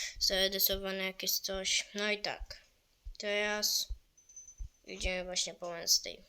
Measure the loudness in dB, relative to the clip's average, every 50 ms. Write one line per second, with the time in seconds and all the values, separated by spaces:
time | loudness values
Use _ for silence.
0 | -4 -4 0 2 4 4 6 6 4 4 4 4 4 4 4 2 0 -2 -2 -2
1 | -2 -2 -4 -2 0 0 0 0 0 -2 -4 -2 0 2 2 2 0 -2 -2 -2
2 | 0 0 0 0 -2 -4 -4 -4 -8 -10 -12 -16 -18 _ _ _ _ _ _ _
3 | _ -12 -10 -6 -4 -2 0 0 2 0 0 0 0 0 0 0 -2 -2 -6 -8
4 | -10 _ _ _ _ -20 -20 -20 -20 -18 -12 -12 -12 -12 -12 _ _ -12 -8 -4
5 | -2 -2 -2 -2 -4 -2 -2 -2 -2 -2 -4 -8 -8 -8 -8 -4 2 4 4 4
6 | 4 -2 -8 -12 -16